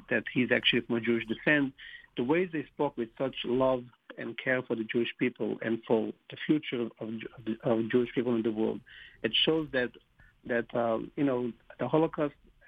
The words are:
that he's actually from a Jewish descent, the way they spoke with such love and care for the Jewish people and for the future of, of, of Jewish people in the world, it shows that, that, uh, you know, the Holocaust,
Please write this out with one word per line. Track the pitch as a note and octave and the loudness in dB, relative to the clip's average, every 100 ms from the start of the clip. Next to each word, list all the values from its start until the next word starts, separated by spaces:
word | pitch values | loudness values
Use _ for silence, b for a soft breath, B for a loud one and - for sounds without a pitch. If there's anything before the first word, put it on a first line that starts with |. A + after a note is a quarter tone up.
| - | -2
that | A#2 - | -2 0
he's | C3+ B2 | 0 4
actually | A#2+ - B2+ | 4 4 2
from | - A#2 | 2 -2
a | |
Jewish | A2+ A#2 A2+ | 2 0 0
descent, | A2 - D3 C3+ - B B B - | -4 2 4 2 -4 B B B -6
the | |
way | B2 E3 F#3 | 0 2 0
they | D#3 C#3 | -4 -8
spoke | - C#3+ - | -2 -4 -2
with | A2+ - | -6 -4
such | C3+ - A#2+ | -6 -4 -2
love | B2 C3 C3 B2 _ _ - | 2 2 2 -4 _ _ -12
and | A#2 A#2 | -10 -6
care | C3 B2+ | -2 -2
for | B2+ A#2 | 0 -4
the | |
Jewish | A2 B2 A#2 - | -2 0 -2 0
people | B2 - G#2+ G#2+ | -2 -2 -4 -4
and | A#2 A#2 - | -2 -4 2
for | A2+ G#2+ - - | 0 0 -6 -14
the | - - | -10 0
future | D#3 - B2 | 0 0 -4
of, | A2+ - | -4 -6
of, | A2 A2+ - - A2 A2 | -10 -8 -10 -12 -6 -4
of | C3+ A2+ A2+ | 2 2 4
Jewish | B2 A#2+ | 2 2
people | - A#2+ A#2 | 0 0 2
in | |
the | A2+ | 0
world, | G#2+ A2 A2 - B B B | 0 0 -2 -10 B B B
it | A#2 | -2
shows | G#2+ - D#3+ D3 | 2 2 2 0
that, | C3 A#2+ - _ _ b _ B2 | -2 -2 -4 _ _ b _ -2
that, | A#2+ A2+ B2 | -2 0 -2
uh, | A#2 A2+ A#2 - | 0 0 -2 -2
you | |
know, | C#3+ B2 B2 - _ - | 0 0 -2 -6 _ -6
the | B2 | 0
Holocaust, | D#3 D#3+ - D3 - - _ | 2 2 0 -4 -4 -20 _